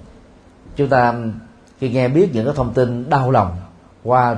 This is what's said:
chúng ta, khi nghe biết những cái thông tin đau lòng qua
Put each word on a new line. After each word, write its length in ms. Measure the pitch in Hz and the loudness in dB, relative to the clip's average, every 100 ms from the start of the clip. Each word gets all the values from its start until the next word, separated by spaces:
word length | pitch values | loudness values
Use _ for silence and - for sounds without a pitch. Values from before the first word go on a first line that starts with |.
| - - - - - _ - - | -18 -20 -20 -20 -20 _ -14 -4
chúng 120 | 139 | 2
ta, 260 | 131 120 120 113 101 - - _ _ | 4 2 0 -6 -8 -14 -20 _ _
khi 120 | 135 | -4
nghe 180 | 127 123 | 0 2
biết 220 | 147 190 | 2 2
những 120 | 120 | 0
cái 100 | 117 143 | -2 -2
thông 160 | 123 | -2
tin 380 | 131 123 120 127 | 0 0 -2 -2
đau 200 | 139 127 | 0 2
lòng 260 | 127 92 87 - - - - | 2 0 -4 -14 -20 -20 -12
qua 340 | 113 127 123 | 0 2 2